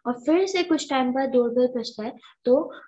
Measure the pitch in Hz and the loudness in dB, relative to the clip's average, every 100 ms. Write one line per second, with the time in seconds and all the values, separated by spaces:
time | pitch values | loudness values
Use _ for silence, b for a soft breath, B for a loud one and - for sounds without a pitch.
0 | - 247 285 339 381 381 349 311 - 269 | -8 -4 0 2 2 0 0 -2 0 -2
1 | 254 254 269 254 233 240 247 254 226 - | 0 -2 0 2 2 2 0 0 -8 -10
2 | 214 B B _ 240 269 - B | -10 B B _ 2 2 0 B